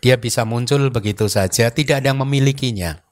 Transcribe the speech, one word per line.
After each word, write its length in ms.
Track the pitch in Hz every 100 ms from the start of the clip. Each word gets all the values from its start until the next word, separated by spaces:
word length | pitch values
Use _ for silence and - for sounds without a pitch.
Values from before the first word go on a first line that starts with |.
Dia 160 | 123 127
bisa 320 | 117 117 113
muncul 400 | 117 120 139 139
begitu 400 | 120 104 104 107
saja, 400 | 107 95 - 117
tidak 320 | 139 147 139
ada 80 | 135
yang 80 | 135 135
memilikinya. 720 | 139 135 139 131 104 87 76 _